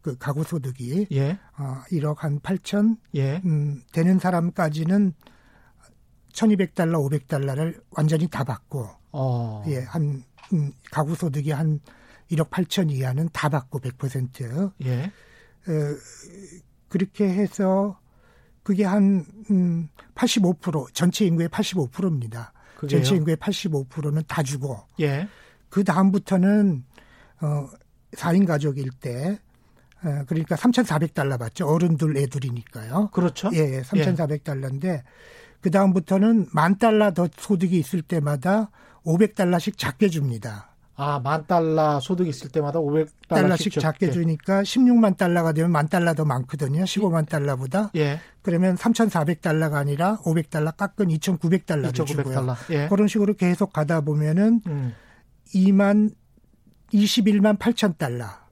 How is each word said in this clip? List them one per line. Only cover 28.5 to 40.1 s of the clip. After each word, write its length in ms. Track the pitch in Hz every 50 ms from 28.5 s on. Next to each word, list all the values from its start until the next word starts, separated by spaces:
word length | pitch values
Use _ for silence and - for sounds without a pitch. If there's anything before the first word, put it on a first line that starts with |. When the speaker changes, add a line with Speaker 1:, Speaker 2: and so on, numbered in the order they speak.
| 160 147 147 151 135 143 135 131 127 -
Speaker 1:
때, 380 | - 127 120 123 143 180 208 208 _ _ _ _ _ _ _ _ _ _ _ _ -
어, 200 | 160 143 147 139
그러니까 280 | - 165 160 160 - 175
삼천사백 580 | 151 - 247 240 254 247 - 160 151 170 156 _
달러 240 | - 139 139 135
받죠. 280 | 120 120 113 - - 180
어른 300 | 143 156 165 175 175 165
둘, 180 | 139 160 151 147
애 100 | 139 143
둘이니까요. 840 | 127 - 139 127 131 123 120 113 - - 117 110 113 131 185 214 202
Speaker 2:
그렇죠. 380 | - 190 180 170 165 - - 226 202
Speaker 1:
예, 40 |
예, 160 | 160 156 139 131
Speaker 2:
예. 60 | 131 131
Speaker 1:
삼천사백 600 | - - 190 151 165 175 - 165 139 151 143 _
달러인데 600 | - 143 135 135 131 135 139 160 185 - 143 - _ - - - - - - - - _ _
그다음부터는 840 | - 185 160 196 196 190 180 185 160 - 190 190 202 226 233 220 180 -
만 260 | - 151 156 175 196
달러 360 | 196 233 226 214 214 214 208 170
더 140 | 175 175 165 -
소득이 420 | - - - 208 170 190 175 185 175
있을 220 | 147 - - 175
때마다 680 | 156 - 175 165 143 147 147 139 131 180 196 220 220 208 _ _ - - - _ _
오백 300 | 165 160 170 220 208 -
달러씩 440 | - 190 175 180 175 - - -
작게 320 | - - 117 - - 208
줍니다. 680 | 196